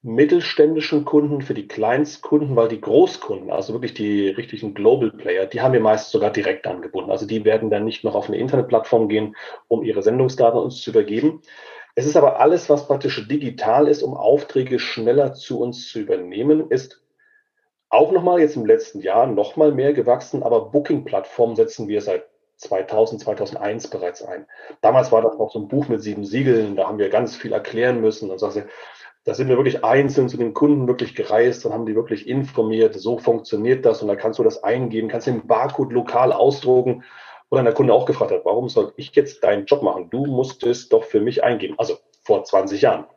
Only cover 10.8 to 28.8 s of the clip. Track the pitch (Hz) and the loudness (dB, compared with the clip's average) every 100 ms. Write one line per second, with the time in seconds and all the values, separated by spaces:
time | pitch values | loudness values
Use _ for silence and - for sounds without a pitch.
10.8 | - 110 104 110 151 165 _ - - - | 0 0 2 0 -2 -2 _ -20 -20 -20
11.8 | - - 139 160 139 120 143 175 - 143 | -8 -4 0 4 4 4 2 2 2 0
12.8 | - 139 131 - 107 143 131 - 107 127 | 2 -2 -2 -6 -4 -4 -4 -4 0 2
13.8 | 147 147 131 - 110 143 - 131 127 120 | 4 2 -2 -2 2 2 2 -4 -2 -4
14.8 | - - 113 135 131 131 - 117 120 120 | -4 -4 0 2 0 -4 -12 -6 -6 -8
15.8 | - 113 101 92 90 95 139 156 - 131 | -12 -10 -4 -4 -4 -4 2 2 2 -4
16.8 | - _ _ _ _ _ _ _ _ _ | -4 _ _ _ _ _ _ _ _ _
17.8 | _ 117 151 185 175 175 151 131 107 - | _ 2 4 2 2 2 2 0 2 2
18.8 | - 101 92 104 131 101 - - 151 131 | 2 -8 -2 2 2 0 -2 2 2 4
19.8 | 139 143 117 127 - - 120 117 110 147 | 0 2 2 0 -2 -4 0 0 2 -2
20.8 | 147 139 - 101 - - 117 110 113 - | 0 -4 -2 -6 -6 0 0 2 -2 -2
21.8 | 104 104 101 90 - _ _ _ - 95 | -6 -4 -2 -6 -8 _ _ _ -6 -6
22.8 | 92 107 110 107 107 104 98 - 101 110 | -2 0 0 0 -8 -6 -6 -6 -6 -8
23.8 | - 95 90 - - 90 - - - - | -10 -8 -8 -10 -14 -14 -16 -20 -20 0
24.8 | 110 127 123 113 113 113 110 117 101 135 | 4 4 4 4 4 0 -4 -4 -4 -4
25.8 | 143 110 104 101 98 117 135 117 107 95 | -2 -4 -4 -8 -6 0 2 2 2 -2
26.8 | 92 107 98 107 113 - 110 107 - 110 | -2 -2 0 0 0 -8 -6 -6 -4 -2
27.8 | 123 120 110 107 101 92 101 104 101 - | 0 2 0 0 -10 -6 -4 -4 -10 -18